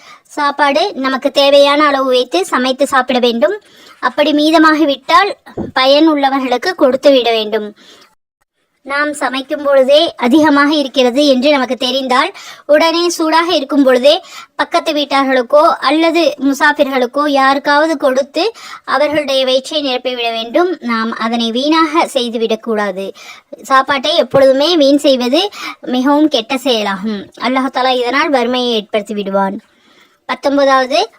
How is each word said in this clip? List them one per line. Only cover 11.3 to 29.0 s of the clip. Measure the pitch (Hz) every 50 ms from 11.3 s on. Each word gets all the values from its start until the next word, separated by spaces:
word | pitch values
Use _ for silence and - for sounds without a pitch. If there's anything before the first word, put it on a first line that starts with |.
| 262 247 247 302
நமக்கு | 294 277 254 240 254
தெரிந்தால், | 226 269 254 262 269 269 262 247 254 302 370 403 - - - - - -
உடனே | - 285 311 320 330 320 339 349 349
சூடாக | 330 - 330 311 311 320 349 330 359
இருக்கும் | 302 269 - 311 277 277
பொழுதே | 254 254 254 247 285 311 370 349 - - - - - _
பக்கத்து | - 302 - - 339 277 330 302
வீட்டார்களுக்கோ | 294 294 285 285 277 277 262 269 262 247 240 - 294 311 339 302 -
அல்லது | - 262 294 311 330 330 302 339 330 277 - -
முசாஃபிர்களுக்கோ | 262 277 277 - 320 294 294 294 294 262 277 262 254 240 - 285 285
யாருக்காவது | 302 277 269 269 269 269 285 277 294 285 294 302 320 330
கொடுத்து | 285 302 277 262 262 277 277 - 311 349 453 453 - - - - - -
அவர்களுடைய | - - 262 294 294 294 311 302 269 269 269 262
வயிற்றை | 254 254 269 262 - 311 311 285
நிரப்பிவிட | 277 247 247 254 254 254 240 233 233
வேண்டும். | 226 226 226 233 240 302 349 370 339 -
நாம் | - 240 233 226 220 226 226
அதனை | - 220 233 233 233 233 226
வீணாக | 220 247 269 302 320 330 320 302 294 - -
செய்துவிடக்கூடாது. | - - 269 240 240 226 240 226 226 226 214 - 240 220 214 208 202 185 185 196 190 - - - - - - _ _ - - -
சாப்பாட்டை | - 269 262 269 - 294 277 247 302 330
எப்பொழுதுமே | 330 - 240 - 269 277 269 262 269 285 320 359
வீண் | 330 285 269 285 285 285
செய்வது | 302 269 247 247 240 262 320 381 415 - - - - - -
மிகவும் | - - 247 254 254 277 285 294 311 302
கெட்ட | 294 240 220 - 269 254
செயலாகும். | - 277 247 220 208 208 196 185 185 220 214 196 190 - - -
அல்லாஹ் | - 247 262 269 262 269 -
தஆலா | 254 247 262 254 254
இதனால் | 240 240 247 269 311 330 285
வறுமையை | 254 240 226 254 254 247 247 233
ஏற்படுத்தி | 220 202 - - 214